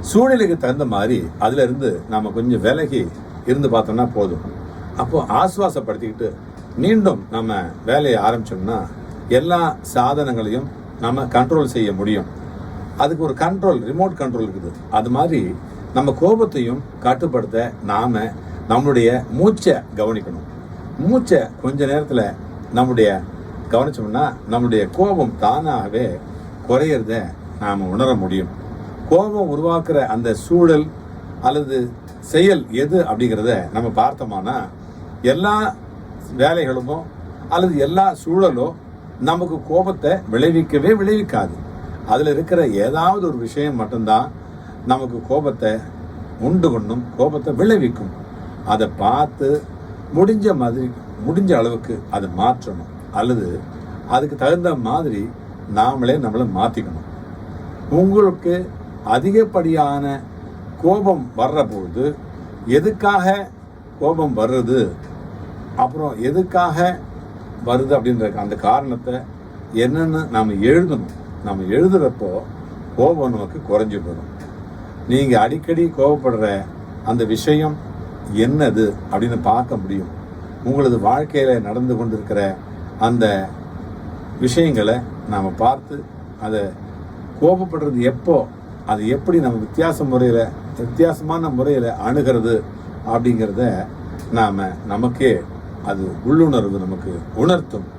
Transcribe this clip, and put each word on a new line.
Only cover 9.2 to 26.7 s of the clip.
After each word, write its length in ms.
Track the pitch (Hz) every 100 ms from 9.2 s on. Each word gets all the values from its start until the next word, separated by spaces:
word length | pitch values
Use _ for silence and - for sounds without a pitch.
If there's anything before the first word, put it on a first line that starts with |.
| - 123
எல்லா 220 | 156 175 165 - -
சாதனங்களையும் 720 | - - 143 139 117 107 117 143 - - -
நம்ம 220 | 113 131 127 147
கண்ட்ரோல் 380 | 151 160 131
செய்ய 180 | 123 107 95
முடியும். 260 | 104 101 87 - - - - - - -
அதுக்கு 220 | 143 160 156
ஒரு 80 | 127
கண்ட்ரோல், 340 | 185 190 190 139 120
ரிமோட் 280 | 151 190 165
கண்ட்ரோல் 240 | 135 120 107
இருக்குது. 260 | 92 85 - -
அது 200 | 107 117
மாதிரி 320 | 123 160 151 92 - - - -
நம்ம 220 | 127 143 123
கோபத்தையும் 600 | 175 220 220 143 117 131 - - 127
கட்டுப்படுத்த 640 | 127 160 127 107 113 120 - 101
நாம 320 | 104 123 110 113 - - - -
நம்மளுடைய 500 | 113 143 123 117 123 - 123
மூச்சை 380 | 196 208 180 139 - 107
கவனிக்கணும். 480 | 107 110 90 82 - - - - - - 160
மூச்சை 340 | 254 - 165 - -
கொஞ்ச 240 | 127 139 139
நேரத்துல 320 | 147 147 127 104 98 - - - 117
நம்முடைய 440 | 127 117 104 95 90 - - - -
கவனிச்சோம்னா 520 | 117 143 139 107 117 151 - 107
நம்முடைய 300 | 117 123 110 95 -
கோபம் 360 | 196 185 120 -
தானாகவே 640 | 123 127 160 - 98 110 117 87 - - - -
குறையிறத 460 | -